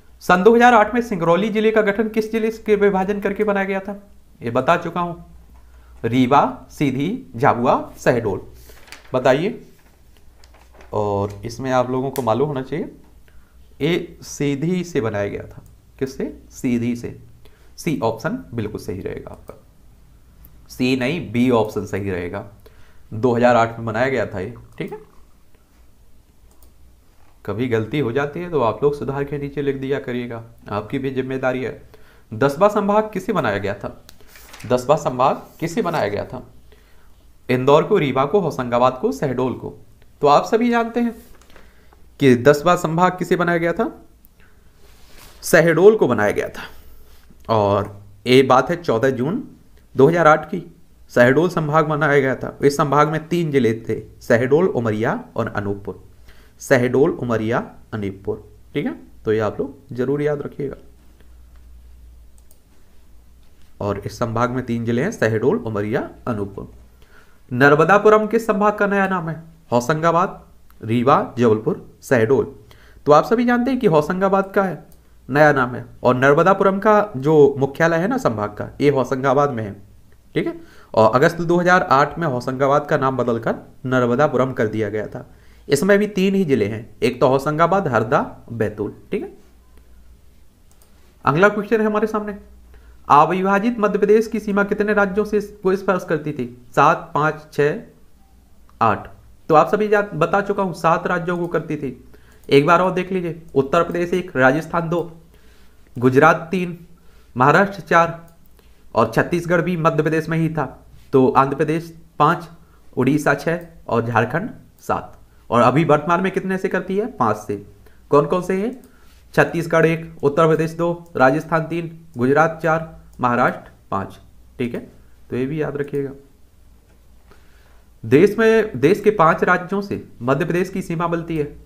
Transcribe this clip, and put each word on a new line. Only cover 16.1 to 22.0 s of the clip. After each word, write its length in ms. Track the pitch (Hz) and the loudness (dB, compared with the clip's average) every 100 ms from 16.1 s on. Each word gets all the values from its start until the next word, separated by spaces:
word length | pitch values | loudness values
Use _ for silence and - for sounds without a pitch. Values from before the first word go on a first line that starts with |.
| - 247 - - | -8 -10 -10 -20
सीधी 440 | - 131 120 117 117 | -8 -4 -2 -2 -6
से। 220 | - 113 - - - - - - | -8 -14 -20 -20 -20 -20 -20 -10
सी 220 | - 143 | -6 -4
ऑप्शन 420 | 113 - 156 254 - | -4 -4 -6 -8 -10
बिल्कुल 280 | 117 101 - | -8 -8 -8
सही 200 | - 95 | -10 -10
रहेगा 300 | 92 - - | -8 -10 -14
आपका, 220 | - - - - _ - - - - _ - - - - | -18 -20 -20 -20 _ -20 -20 -20 -20 _ -20 -20 -20 -18
सी 260 | - 127 131 | -4 0 0
नहीं, 340 | 123 170 101 | -2 -4 -4
बी 180 | 117 123 | 0 2
ऑप्शन 340 | 117 107 107 98 | 2 0 -4 -6
सही 240 | 98 | -8